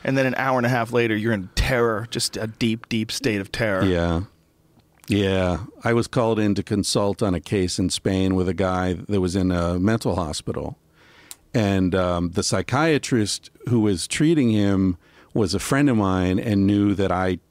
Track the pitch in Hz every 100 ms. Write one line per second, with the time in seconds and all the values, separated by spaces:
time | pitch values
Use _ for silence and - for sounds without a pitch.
0 | - 135 131 123 131 131 120 127 117 120
1 | 117 107 107 107 92 - 127 127 117 107
2 | 117 - - 98 110 110 117 113 - 113
3 | 110 - 131 107 95 - 113 95 95 87
4 | 85 85 95 _ _ _ _ _ _ _
5 | - 104 98 95 92 87 113 - 117 117
6 | 113 - 113 110 107 101 - 104 92 123
7 | 101 98 107 87 - 104 90 - 92 -
8 | - 95 92 92 90 87 92 92 92 85
9 | 82 101 90 92 92 87 85 90 95 113
10 | - 90 80 73 - - 71 - _ _
11 | - - - - _ 123 104 98 92 92
12 | 90 87 87 90 - 101 90 131 165 147
13 | - 127 104 - - - - 120 107 90
14 | - - 151 165 120 107 101 98 95 90
15 | _ - - - 98 98 - 135 143 113
16 | 98 92 90 92 117 101 98 101 101 98
17 | 95 90 92 92 _